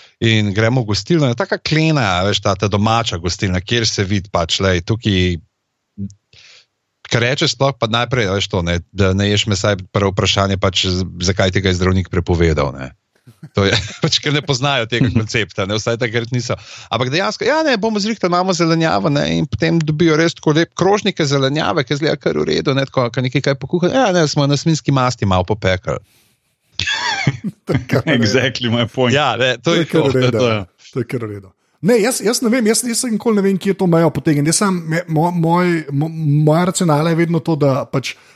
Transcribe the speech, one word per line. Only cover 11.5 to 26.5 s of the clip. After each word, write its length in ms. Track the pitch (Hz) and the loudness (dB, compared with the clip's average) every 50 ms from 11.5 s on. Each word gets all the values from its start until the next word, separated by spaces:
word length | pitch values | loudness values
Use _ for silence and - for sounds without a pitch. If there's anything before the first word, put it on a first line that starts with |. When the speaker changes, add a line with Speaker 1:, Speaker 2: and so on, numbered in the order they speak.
| - 104 | 0 0
Speaker 1:
ga 80 | 92 95 | 0 0
je 60 | 90 | 0
zdravnik 340 | 87 90 92 92 95 87 - | 2 2 2 2 0 0 -2
prepovedal, 600 | - 87 - - 87 82 85 82 76 73 71 67 | -4 -4 -2 0 2 2 2 2 2 2 -2 -2
ne. 200 | 67 67 65 65 - _ _ _ _ _ _ - - _ - - | -4 -8 -12 -14 -16 _ _ _ _ _ _ -20 -20 _ -20 -6
To 140 | - 104 98 | -2 0 0
je, 80 | 95 - - - | 2 0 -2 -4
<laughs> 120 | - - - | -8 -6 -4
pač, 180 | 170 151 - | -2 -2 -2
ker 140 | - - 151 | -2 -2 -2
ne 100 | 139 147 | -2 -2
poznajo 420 | - 143 131 117 139 143 139 127 113 | -2 -2 -2 -2 0 0 0 -2 -2
tega 200 | 107 120 117 131 | -2 0 0 0
Speaker 2:
Mhm. 100 | 131 127 | 0 0
Speaker 1:
koncepta, 460 | 110 110 110 - 117 101 - - 107 95 | -2 -2 -2 -2 -4 -4 -4 -4 -6 -4
ne, 120 | 95 107 | -2 -4
vsaj 200 | 110 - 127 117 | -2 -2 -4 -2
takrat 300 | 110 127 107 110 117 117 117 | -2 -4 -4 -2 -4 -4 -4
niso. 280 | 127 123 - - 101 - - - - - - | -4 -4 -4 -4 -6 -8 -10 -14 -20 -20 -8
Ampak 220 | - - - 127 127 | -6 -4 -4 -2 -2
dejansko, 340 | 143 180 202 214 - - - | -2 -2 -2 -4 -4 -2 -2
ja, 180 | 233 302 320 | 0 0 2
ne, 140 | 320 294 247 | 0 0 0
bomo 200 | 196 220 226 214 | 0 -2 -2 -2
zrihtali, 300 | 208 190 226 220 - - 175 | -2 -2 -4 -2 -2 -2 0
imamo 220 | 175 180 185 190 | 2 2 2 0
zelenjavo, 580 | 175 160 170 160 165 165 165 160 180 202 196 151 | 0 2 2 2 2 2 2 2 2 2 2 2
ne, 160 | 143 143 147 156 165 | 2 0 0 0 0
in 120 | 165 160 | -2 -2
potem 320 | - - - 160 165 170 | -2 -2 -2 0 2 2
dobijo 380 | 165 151 156 151 151 170 160 151 | 2 0 0 0 2 2 4 4
res 180 | 156 165 165 - | 4 2 0 -2
tako 180 | - - 160 147 | -2 0 0 2
lep 200 | 160 170 - _ | 2 0 0 _
krožnike 500 | - 175 190 208 208 220 220 - - 156 | 0 2 2 2 2 0 -2 -2 -2 0
zelenjave, 600 | 135 143 139 131 135 143 156 - 208 190 156 127 | 0 0 0 0 0 0 -2 -2 -2 -2 -2 -2
ki 100 | - 147 | -2 -2
izgleda 240 | 139 156 147 151 | -2 -2 -2 -2
kar 180 | - - 170 156 | -2 -2 -2 -2
v 120 | 151 151 | 0 0
redu, 260 | - 156 - 160 151 131 | 0 -2 -2 0 0 -2
ne, 100 | 135 135 | -2 -2
tako, 240 | - - 139 120 | -2 -2 -2 -2
ka 140 | 117 - 135 | 0 -2 -2
nekaj 200 | 127 127 - 143 - | -2 -2 -2 -2 0
kaj 120 | 143 135 | 0 -2
pokuha-, 340 | - - - 175 175 180 - | -2 -4 -4 -2 0 0 2
ja, 180 | - 269 254 196 | 2 2 2 2
ne, 160 | 180 175 156 | 2 2 2
smo 180 | 139 - 147 139 | 2 2 0 2
na 100 | 139 143 | 2 0
svinjski 360 | 139 - 165 160 143 - 151 | 0 2 0 0 0 0 0
masti 340 | 139 131 127 127 - - - | 2 2 2 0 0 0 0
malo 180 | 98 92 92 87 | 2 2 2 0
popekli. 540 | - 104 - - 92 92 90 - 78 64 - - _ _ _ _ _ _ _ _ _ | 0 -2 -2 0 0 0 0 -2 -4 -6 -6 -8 _ _ _ _ _ _ _ _ _